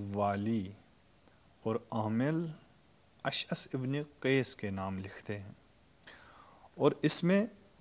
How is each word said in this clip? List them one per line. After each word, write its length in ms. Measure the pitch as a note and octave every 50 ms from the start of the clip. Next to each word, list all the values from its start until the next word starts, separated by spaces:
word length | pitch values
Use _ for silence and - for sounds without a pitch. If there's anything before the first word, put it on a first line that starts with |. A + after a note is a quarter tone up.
| G2+ G2+ G2+
والی 560 | G#2 A#2 G#2 G2+ G#2 G#2 A2 A#2 A2 F2+ F#2+ G#2+ - - - - _ _ _ _ - _ - - - - - - -
اور 140 | - A2 A2 - - -
عامل 560 | - A2 G#2+ G#2+ A2 A#2 C3 D3 D#3+ E3 F3 D#3+ D#3 - - - - - _ _ _ _ _ _ _ - -
اشعث 440 | C#3 - - - - F3 - - -
ابن 300 | - C3 B2+ C3 C#3 D3 D3+ D3 - -
قیس 360 | - C3 C3+ C3+ A#2+ - -
کے 140 | - G#2+ G2+
نام 280 | F#2+ F#2+ F#2+ F#2+ F#2+ F#2+
لکھتے 400 | G2 G2 - - - - G#2 G2+
ہیں، 140 | G2 G#2 - - - - - - - - - - - - - - - - - - - - - - - - -
اور 180 | - B2+ D#3 - -
اس 220 | - D3+ - - E3
میں 220 | F3 F#3+ G3 A3 A#3 - - - - - -